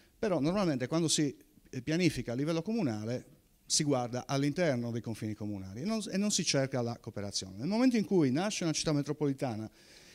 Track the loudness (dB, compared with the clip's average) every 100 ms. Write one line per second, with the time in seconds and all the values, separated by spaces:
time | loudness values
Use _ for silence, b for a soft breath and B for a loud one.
0 | B -4 0 2 2 2 0 0 0 0
1 | 2 2 2 -2 -16 -20 -10 -8 -2 2
2 | 2 2 -4 -2 0 0 0 0 0 -2
3 | -4 -6 -8 -20 _ _ -2 0 2 0
4 | 0 -6 -2 0 0 2 2 2 -2 -4
5 | -6 -6 -6 -4 -6 -6 -8 -6 -4 -4
6 | -2 0 2 2 2 2 2 0 -2 -4
7 | -10 -8 -6 -6 -8 -8 -2 4 4 4
8 | 4 4 6 4 0 0 -2 0 2 0
9 | 0 0 0 0 -2 -4 -8 B B B
10 | B